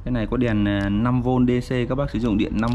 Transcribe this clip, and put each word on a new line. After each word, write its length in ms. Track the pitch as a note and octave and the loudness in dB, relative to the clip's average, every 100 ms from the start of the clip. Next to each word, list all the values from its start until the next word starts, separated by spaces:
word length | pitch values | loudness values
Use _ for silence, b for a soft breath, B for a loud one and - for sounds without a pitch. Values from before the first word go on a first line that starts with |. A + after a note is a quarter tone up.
| - | -4
Cái 60 | |
này 160 | B2 G#2+ | -2 -2
có 100 | A#2+ | 0
đèn, 280 | A#2+ G#2+ G#2 | 0 2 2
à, 220 | G2+ G2+ | 0 0
năm 320 | G#2 B2 B2+ | 0 2 0
vôn 260 | A#2+ B2+ B2 | 2 2 2
D 40 | B2 A#2+ | 2 0
C, 20 | B2+ A#2+ | -2 -2
các 60 | C3 | -2
bác 140 | C#3 | -2
sử 100 | G#2+ | -2
dụng 180 | A#2 G#2 | 0 0
điện 160 | G#2+ G2+ | 0 0
năm 100 | A2+ | -2